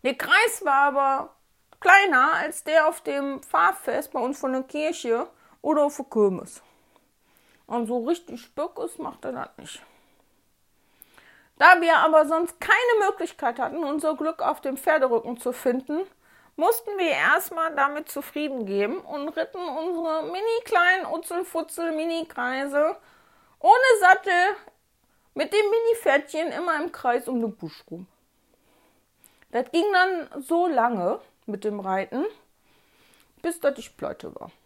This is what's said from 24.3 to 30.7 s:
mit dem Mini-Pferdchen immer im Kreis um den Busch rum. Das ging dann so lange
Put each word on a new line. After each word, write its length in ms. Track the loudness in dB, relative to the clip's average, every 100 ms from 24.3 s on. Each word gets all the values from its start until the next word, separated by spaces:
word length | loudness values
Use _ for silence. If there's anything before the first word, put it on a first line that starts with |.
| 2 2 0 -12 _ _ _ _ _ _
mit 180 | -6 0
dem 180 | 2 2
Mini-Pferdchen 800 | 2 2 2 2 2 0 -4 -4
immer 240 | -4 -4 -2
im 100 | -4
Kreis 360 | -4 -2 -2 -2
um 140 | -4
den 140 | -4 -6
Busch 280 | -14 -16 _
rum. 160 | -18 -18 _ _ _ _ _ _ _ _ _ _ _ _ _ _
Das 200 | -6 -2
ging 140 | 0 2
dann 500 | 2 2 0 -6 -12
so 240 | -2 0
lange 520 | 2